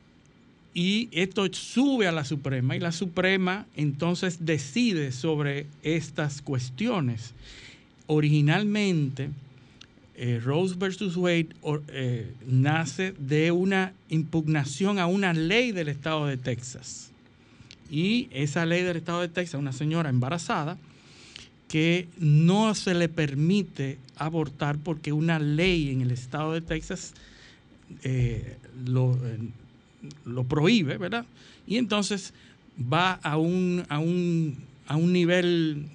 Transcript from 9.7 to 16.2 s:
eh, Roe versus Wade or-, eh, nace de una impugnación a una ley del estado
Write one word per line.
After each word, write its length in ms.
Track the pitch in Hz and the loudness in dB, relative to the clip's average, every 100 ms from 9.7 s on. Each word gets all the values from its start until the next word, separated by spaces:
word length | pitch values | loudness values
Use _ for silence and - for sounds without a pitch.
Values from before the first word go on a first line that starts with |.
| - - - - | -20 -20 -20 -20
eh, 260 | - 123 117 | -6 -2 0
Roe 280 | 123 156 190 180 | 0 0 0 0
versus 400 | 190 185 202 175 | -2 -2 -4 0
Wade 320 | 175 170 165 - | 2 2 0 -4
or-, 200 | 156 151 147 | -4 -4 -4
eh, 440 | 135 127 117 101 - 131 | -4 -2 -2 -6 -10 2
nace 640 | 131 143 160 147 - 185 170 | 4 4 2 0 -2 -4 -4
de 320 | 135 151 165 | 0 2 4
una 420 | 175 190 190 185 - - | 4 2 2 0 -6 -4
impugnación 920 | 160 - 165 151 156 131 - 196 202 | -2 0 0 2 2 0 0 0 2
a 60 | 170 | 2
una 260 | 196 190 | 2 2
ley 400 | 160 160 226 247 | 2 2 2 2
del 160 | 185 147 | -2 -4
estado 380 | 139 156 156 | -4 -2 -2